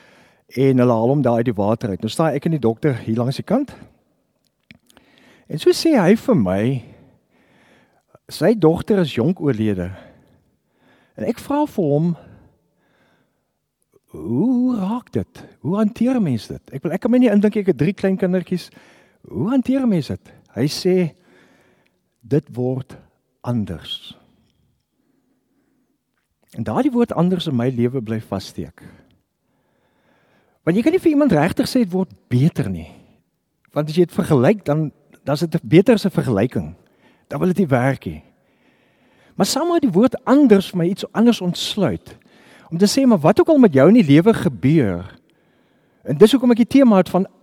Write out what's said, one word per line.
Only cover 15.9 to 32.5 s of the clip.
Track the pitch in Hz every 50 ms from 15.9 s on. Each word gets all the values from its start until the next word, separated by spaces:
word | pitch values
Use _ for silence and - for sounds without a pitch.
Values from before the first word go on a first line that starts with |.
| - - 226 254 269
'n | 247
mens | 196 147 123 107 -
dit?" | - - - _ -
Ek | - 139
wil, | - 165
ek | 160 190
kan | - 226
my | 240 254
nie | 254 226
indink, | 202 208 196 214 202
ek | 214 190
het | 190 160 117
drie | 143 196
klein | 196 - - 190 190
kindertjies. | 185 196 180 180 185 165 - 185 175 - - _ - _ _ _ _ _ _ _ _ - -
"Hoe | - - 147 220
hanteer | 269 269 226 - 262 269
'n | 262 233
mens | 196 165 131
dit?" | - 95 - _ - - _ _ _ -
Hy | 101 131
sê, | 151 - - - 180 185 185 180 147 - _ _ _ _ _ _ _ _ _ _ _ _ _ _ _ _ _ _ _ _ _
"Dit | - 110 139 156 - - 117
word | 120 123 127 131 127 127 - - - _ _ _ _ _ _ _ _
anders." | - 127 120 117 101 92 87 76 - - - - - - - _ _ _ _ _ _ _ _ _ _ _ _ _ _ _ _ _ _ _ _ _ _ _ _ _ _ _ _ _ _ _ _ _ _ _ _ _ _ _ _ _ _ _ _ _ _ _
En | - -
daardie | 110 107 113 196 262 294
woord | 240 240 233 -
anders | - - 170 180 185 170 -
in | 165 135
my | 117 117 135
lewe | 131 117 120 123 131 135
bly | 107 110 113 107
vassteek. | - - 101 92 - - - - 80 - - - - - - _ _ _ _ _ _ _ _ _ _ _ _ _ _ _ _ _ _ _ _ _ _ _ _ _ _ _ _ _ _ _ _ _
Want | - 156 175
jy | 226
kan | 233 320
nie | 349 370
vir | - 339 294
iemand | 277 302 262
regtig | - 151 147 196 - - 254 -
sê | - 262 233
dit | 175
word | 175 185 190 - - - _ -
beter | 123 123 139 175